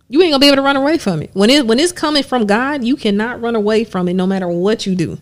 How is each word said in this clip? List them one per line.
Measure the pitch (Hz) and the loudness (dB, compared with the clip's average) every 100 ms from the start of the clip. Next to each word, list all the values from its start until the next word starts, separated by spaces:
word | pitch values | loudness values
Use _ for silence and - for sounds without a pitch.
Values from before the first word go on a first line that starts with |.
| _ | _
You | 262 | 0
ain't | 359 | 2
gonna | 277 | 4
be | 285 | 4
able | 277 | 4
to | |
run | 277 277 | 2 0
away | 277 330 | 0 0
from | 202 160 | -2 -4
it. | - | -4
When | - 208 | 0 4
it, | 285 226 | 4 2
when | 233 | 0
it's | 349 | 0
coming | - 311 302 | -2 -2 -2
from | 269 254 208 | -2 -2 0
God, | 208 269 294 | 0 -2 -4
you | 233 302 | -2 -2
cannot | 220 202 226 240 | 0 -2 -2 -6
run | 233 226 | -4 -2
away | 208 220 | 0 0
from | 220 190 180 | -2 -2 -2
it | |
no | 180 185 | 0 -2
matter | 196 180 | -2 -4
what | 175 190 220 202 | -2 -2 -2 -2
you | 180 | -4
do. | 131 - | -4 -6